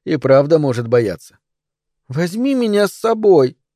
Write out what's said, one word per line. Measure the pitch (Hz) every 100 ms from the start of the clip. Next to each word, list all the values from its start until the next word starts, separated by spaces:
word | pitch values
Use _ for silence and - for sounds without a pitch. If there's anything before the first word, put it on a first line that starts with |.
и | - 151
правда | 131 135 143 160
может | 143 120 117
бояться. | 123 107 82 - _ _ _ _ _ _ _ -
«Возьми | 131 175 214 269
меня | 269 233 202 202
с |
собой», — | - 226 226 214 170 127 - _